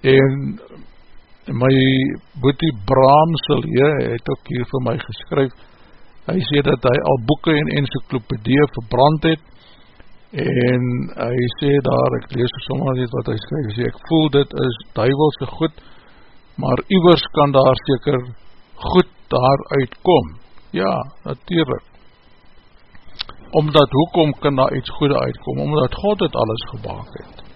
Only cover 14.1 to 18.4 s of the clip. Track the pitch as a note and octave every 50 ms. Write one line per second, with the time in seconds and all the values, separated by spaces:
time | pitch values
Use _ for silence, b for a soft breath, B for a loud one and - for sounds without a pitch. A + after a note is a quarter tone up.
14.1 | E3 D#3+ D#3 D3+ C3+ C#3+ C#3 - - - C3 C3 A#2 - - - - - A2 B2+
15.1 | C#3 C#3 D#3 D3+ - - B2+ A2+ - - D#3+ D#3+ - - b b b b b b
16.1 | b b b b b b b - - - - C#3 B2+ - - - G3 F#3 E3 F3+
17.1 | E3+ D3+ - - - D#3 D3 C#3+ C3+ C3+ C3+ C3 C3 A#2+ - - C3+ A#2+ - D3
18.1 | C#3 B2+ B2 B2 A#2 -